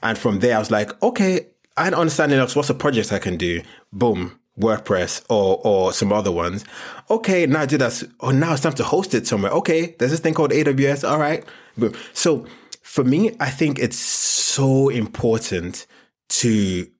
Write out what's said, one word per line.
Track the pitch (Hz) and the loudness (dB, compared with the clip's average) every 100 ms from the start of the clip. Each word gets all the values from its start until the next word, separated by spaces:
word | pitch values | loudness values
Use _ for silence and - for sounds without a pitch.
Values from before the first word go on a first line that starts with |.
And | 113 110 | -2 -2
from | 123 101 | 0 2
there, | 120 113 | 2 2
I | |
was | 107 | 2
like, | 107 104 - | 0 -2 0
"Okay, | 208 240 190 185 - _ _ - | -2 2 0 0 -4 _ _ -4
I | 170 | -2
understand | 180 165 139 151 | 2 0 2 2
Linux. | 139 127 - | 4 2 0
What's | 139 | 0
a | |
project | - 147 123 101 | 0 0 0 0
I | 101 | -2
can | - 87 | -4 -4
do?" | 87 85 - - _ | -2 -4 -8 -20 _
Boom, | 98 120 98 90 - _ - | -2 0 0 -4 -10 _ -2
WordPress | 107 107 - 98 87 - - | 0 0 0 -2 0 -6 -2
or, | 113 95 95 | 2 2 2
or | 113 101 92 | 2 2 2
some | 92 101 | 0 0
other | 104 98 | 0 0
ones. | 85 85 98 - - - - - | -2 -4 -6 -12 -18 -18 -18 -4
Okay, | 226 226 185 165 | -2 0 0 2
now | 151 | 2
I | 143 | 0
do | 143 | 0
that. | 123 - - _ | 0 -2 -10 _
Oh, | 131 | 0
now | 135 165 | 2 2
it's | 147 | 0
time | 160 | 0
to | 135 | -2
host | 120 156 202 | 0 0 0
it | 120 - | -2 0
somewhere. | 107 98 | 0 0
Okay, | 156 - 160 170 - | 0 2 0 0 -2
there's | 127 | -2
this | 160 | 0
thing | 160 | 0
called | 160 147 | 0 2
A | 135 | 2
W | 147 135 139 | 2 2 2
S. | 139 | 0
All | - 151 | 0 0
right. | 147 165 - - - - | 0 -2 -8 -20 -20 -2
Boom. | 110 - - | -2 -2 -12
So | - 180 147 - - - - | -2 0 0 -4 -20 -20 -20
for | - - | -8 -2
me, | 131 147 220 - | 2 2 2 0
I | 135 | -6
think | 135 160 139 | -2 -2 0
it's | 120 - | -2 -2
so | - - - - - - 135 131 135 | -2 -2 -2 -2 -2 0 2 4 2
important | 120 107 - 120 113 - 92 87 - - _ _ _ _ | 0 -4 -2 0 0 -2 -6 -6 -10 -14 _ _ _ _
to | - 120 107 98 90 90 _ | -2 2 2 0 -2 -8 _